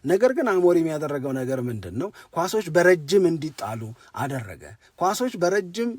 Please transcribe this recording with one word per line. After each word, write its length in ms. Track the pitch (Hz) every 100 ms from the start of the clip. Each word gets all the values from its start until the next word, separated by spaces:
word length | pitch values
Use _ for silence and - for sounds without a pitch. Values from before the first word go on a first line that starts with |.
ነገር 260 | 135 190 254
ግን 160 | 262 254
አሞሪም 380 | 185 175 170 160
ያደረገው 460 | 151 147 143 135
ነገር 280 | 131 127 131
ምንድን 340 | 123 110 90 104
ነው? 120 | 190 - -
ኳሶች 340 | - 185 220 180
በረጅም 560 | 165 175 180 143 190 175
እንዲጣሉ 540 | 165 151 - 107 113 110 117 -
አደረገ። 480 | 110 123 135 101 73 73 - _ -
ኳሶች 360 | 180 202 254 208
በረጅም 540 | 175 202 180 185 233